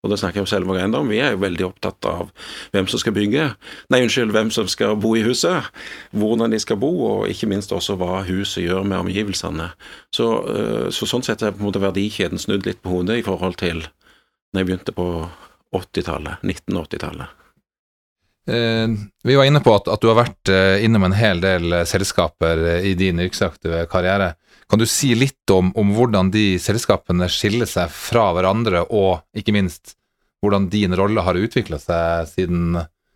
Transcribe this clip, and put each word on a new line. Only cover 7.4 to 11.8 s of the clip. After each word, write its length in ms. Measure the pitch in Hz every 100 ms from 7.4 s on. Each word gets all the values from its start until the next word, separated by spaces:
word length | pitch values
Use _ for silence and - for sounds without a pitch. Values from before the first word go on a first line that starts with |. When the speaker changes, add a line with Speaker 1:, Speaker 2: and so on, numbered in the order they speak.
| 110
Speaker 1:
minst 220 | 98 98
også 260 | 95 - 92
hva 260 | 90 92
huset 400 | 90 92 98 98
gjør 220 | 87 95
med 140 | 98 92
omgivelsene. 760 | 92 95 104 92 85 80 85 - - - -
Så, 340 | - 117 113 -
eh, 400 | 104 110 110 127
så 200 | - 110
sånn 160 | 131
sett 160 | - 107
er 100 | 107
på 80 | 98
en 120 | 101
måte 100 | 98